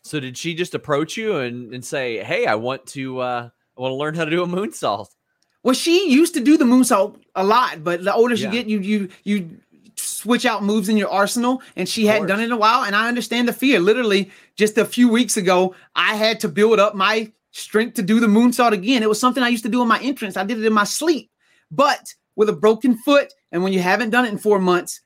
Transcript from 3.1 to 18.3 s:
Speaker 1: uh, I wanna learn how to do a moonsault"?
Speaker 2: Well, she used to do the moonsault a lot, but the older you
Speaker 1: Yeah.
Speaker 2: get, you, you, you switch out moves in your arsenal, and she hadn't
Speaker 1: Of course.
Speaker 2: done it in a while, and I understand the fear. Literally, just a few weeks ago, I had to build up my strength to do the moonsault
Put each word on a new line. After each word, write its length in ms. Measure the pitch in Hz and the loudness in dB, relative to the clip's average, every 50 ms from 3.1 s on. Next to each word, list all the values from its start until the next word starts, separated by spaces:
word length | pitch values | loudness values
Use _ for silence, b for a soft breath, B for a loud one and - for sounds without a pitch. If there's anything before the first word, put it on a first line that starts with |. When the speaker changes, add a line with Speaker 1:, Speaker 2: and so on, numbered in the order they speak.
| 127 127 | -6 -6
Speaker 1:
uh, 300 | 123 123 123 120 120 120 _ _ _ _ _ | -6 -4 -6 -6 -8 -12 _ _ _ _ _
I 40 | 123 | -8
wanna 140 | 127 131 131 | -6 -6 -4
learn 200 | 135 147 151 156 | -4 -4 -4 -2
how 100 | 170 165 | -4 -2
to 60 | 151 | -2
do 100 | 165 175 | 0 -2
a 60 | 180 | -2
moonsault"? 640 | 175 175 185 208 226 - - - 123 101 107 101 _ _ _ _ _ _ _ _ _ _ _ | -2 -4 -4 -6 -6 -8 -6 -4 -4 -4 -4 -8 _ _ _ _ _ _ _ _ _ _ _
Speaker 2:
Well, 140 | - 233 262 | 0 0 0
she 340 | 247 - 339 339 359 403 339 | 0 2 2 2 2 4 4
used 240 | 247 277 339 330 - | 4 4 4 2 0
to 60 | 302 | 0
do 180 | 226 285 302 | 4 4 4
the 80 | 302 294 | 6 6
moonsault 520 | 233 247 254 247 - 247 196 190 196 - _ _ _ _ | 4 6 4 4 4 2 2 0 -2 -4 _ _ _ _
a 80 | 190 190 | -2 2
lot, 400 | 196 220 247 254 180 143 165 151 | 2 4 2 2 0 -4 -6 -4
but 200 | 175 175 170 185 | -4 -4 -2 -2
the 100 | 196 - | -2 2
older 200 | 233 233 247 240 | 2 2 2 2
you 120 | 202 208 | -2 -2
Speaker 1:
Yeah. 60 | 202 | -4
Speaker 2:
get, 160 | 202 240 233 | -4 -4 -4
you, 120 | 214 214 208 | -2 -4 -4
you, 300 | 185 202 214 208 202 180 B B B | -2 -2 -2 -2 -2 -6 B B B
you 360 | 196 208 208 175 160 156 - _ _ _ _ _ - _ - | -4 -4 -4 -4 -8 -16 -20 _ _ _ _ _ -18 _ -12
switch 460 | - - - - - 202 240 233 247 | -10 -10 -10 -8 -2 0 0 0 2
out 180 | 240 226 196 202 | -2 -2 -2 -2
moves 260 | 196 214 220 190 202 | 0 0 0 0 0
in 80 | 220 | 0
your 120 | 214 196 - | 0 0 0
arsenal, 520 | 175 190 196 196 - 240 240 247 262 254 B B B | 0 0 0 0 0 -2 0 -2 -2 -2 B B B
and 140 | - 185 175 | -8 -6 -6
she 160 | - 220 220 | -2 0 2
hadn't 200 | 208 214 214 202 | 2 2 2 0
Speaker 1:
Of 20 | |
course. 100 | 185 196 | -2 -2
Speaker 2:
done 40 | 208 | -2
it 40 | 226 | -2
in 60 | 233 | -2
a 60 | 247 | 0
while, 260 | 226 208 220 233 269 247 | 2 2 2 2 2 0
and 120 | 202 196 | 0 0
I 120 | 208 226 | 0 0
understand 400 | 233 240 247 233 - 226 240 240 | 0 -2 -4 -4 -4 -2 -2 -2
the 60 | 233 226 | -2 -2
fear. 260 | - 254 269 262 190 | 0 0 2 2 4
Literally, 500 | 170 196 214 254 247 214 196 196 190 b b b b b b | 4 2 2 2 2 0 0 0 -2 b b b b b b
just 220 | - 208 214 214 | 0 0 0 2
a 80 | 233 196 | 0 -2
few 240 | - - 240 247 240 | 0 2 2 4 4
weeks 280 | 220 233 247 190 - | 4 2 0 0 -2
ago, 380 | 226 185 180 185 180 185 185 185 B B B B | -2 0 2 2 2 2 0 -2 B B B B
I 200 | - 175 196 220 | -2 0 0 0
had 240 | 214 220 220 226 220 | 0 0 0 0 -2
to 60 | - | -4
build 320 | 190 147 196 208 226 220 196 | -4 0 2 4 4 6 4
up 140 | 202 208 208 | 4 2 2
my 380 | 196 190 202 220 220 226 214 _ _ _ _ | 0 0 2 2 0 -4 -6 _ _ _ _
strength 440 | _ - - - - 214 226 240 - | _ -18 -16 -2 -2 -2 -2 0 -4
to 80 | 240 190 | -4 0
do 160 | 175 220 226 | 2 2 4
the 80 | 240 | 4
moonsault 460 | 214 | 4